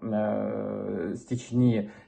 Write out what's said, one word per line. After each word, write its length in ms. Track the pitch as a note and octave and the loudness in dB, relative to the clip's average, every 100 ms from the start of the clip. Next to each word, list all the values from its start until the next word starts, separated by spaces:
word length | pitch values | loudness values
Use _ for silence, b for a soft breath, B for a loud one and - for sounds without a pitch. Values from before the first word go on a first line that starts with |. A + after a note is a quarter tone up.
е, 1120 | A2+ G#2+ G#2+ G#2+ G#2 G#2+ G#2 G#2 G2+ G2+ G2+ G#2 | -2 0 0 0 -2 -4 -4 -4 -4 -4 -4 -6
стічні 760 | - B2 - A#2+ B2 A2 G#2 B | -6 -6 0 4 6 4 0 B